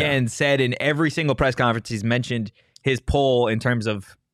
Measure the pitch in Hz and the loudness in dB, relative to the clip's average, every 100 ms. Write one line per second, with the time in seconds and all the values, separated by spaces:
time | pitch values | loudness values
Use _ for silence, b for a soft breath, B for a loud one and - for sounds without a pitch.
0 | 147 135 120 - 143 139 123 - 143 151 | 0 0 -2 -2 0 2 0 0 -2 0
1 | 160 170 151 131 139 123 123 113 - 110 | 0 0 0 2 0 2 0 0 -4 -4
2 | 113 120 117 120 104 - b b 139 127 | -2 -2 -2 -4 -6 -12 b b -2 -2
3 | - 143 139 123 117 110 127 120 110 104 | 0 0 4 4 2 0 0 -2 -2 -4
4 | - - _ | -8 -20 _